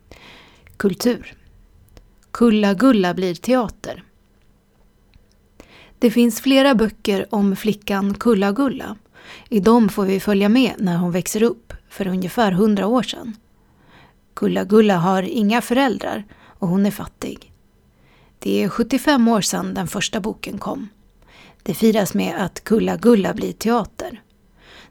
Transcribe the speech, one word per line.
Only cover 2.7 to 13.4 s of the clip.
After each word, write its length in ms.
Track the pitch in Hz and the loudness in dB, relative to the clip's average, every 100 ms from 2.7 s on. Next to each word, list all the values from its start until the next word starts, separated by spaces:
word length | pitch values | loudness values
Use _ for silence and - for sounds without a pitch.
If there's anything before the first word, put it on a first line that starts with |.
| 190 262 220 180 | 4 4 4 2
blir 200 | 175 185 | 0 -4
teater. 680 | 170 220 254 190 - - - - _ _ _ _ _ _ _ _ _ _ _ _ _ _ - - - - - | -4 0 0 -2 -8 -14 -14 -18 _ _ _ _ _ _ _ _ _ _ _ _ _ _ -20 -20 -20 -20 -2
Det 120 | 240 | 0
finns 300 | 240 240 226 | 4 2 2
flera 340 | 262 269 277 | 2 4 4
böcker 600 | 220 214 - - 196 - | 2 0 -2 -4 -4 -2
om 220 | 208 202 190 | 0 0 0
flickan 580 | 214 202 - 196 196 | -2 -4 -4 -4 -2
Kulla-Gulla. 840 | 202 240 208 196 202 277 - - 208 _ - - - - | -2 2 2 2 0 -2 -4 -10 -14 _ -20 -20 -20 -4
I 120 | 214 | 2
dem 280 | 196 233 208 | 4 6 4
får 160 | - | 0
vi 160 | 190 190 | -2 -2
följa 280 | 208 202 202 | 0 2 4
med 260 | 254 247 - | 4 2 0
när 180 | 185 170 | -2 0
hon 160 | 175 | 0
växer 300 | 175 175 214 | -2 -2 0
upp 300 | 233 - - - _ | 0 0 -12 -20 _
för 180 | - 190 | -8 -4
ungefär 460 | 185 175 - 208 | -4 -4 -2 0
hundra 340 | 180 220 202 190 | 2 2 2 2
år 160 | 247 | 0
sedan. 340 | - - 233 208 | -2 -8 -14 -16